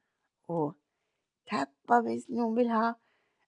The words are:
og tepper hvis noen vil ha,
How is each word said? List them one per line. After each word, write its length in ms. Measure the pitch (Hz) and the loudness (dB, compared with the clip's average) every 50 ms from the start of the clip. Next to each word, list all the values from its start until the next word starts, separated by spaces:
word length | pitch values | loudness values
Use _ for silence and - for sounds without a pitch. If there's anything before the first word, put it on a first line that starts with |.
| _ _ _ _ _ _ _ _ _ - | _ _ _ _ _ _ _ _ _ -6
og 260 | 170 170 151 147 180 - _ _ _ _ _ _ _ _ _ _ _ _ _ - | -2 -2 -2 -2 -4 -8 _ _ _ _ _ _ _ _ _ _ _ _ _ -8
tepper 580 | 208 220 277 - _ _ _ - 240 240 226 | -6 -6 -6 -6 _ _ _ 2 2 2 4
hvis 240 | 233 233 240 240 - | 2 -4 -4 -6 -6
noen 260 | - 226 240 226 220 | -4 -4 -2 -2 2
vil 160 | 233 247 233 | 0 2 2
ha, 220 | 233 220 226 233 233 - _ _ _ _ _ _ _ _ _ | 2 0 0 0 -2 -6 _ _ _ _ _ _ _ _ _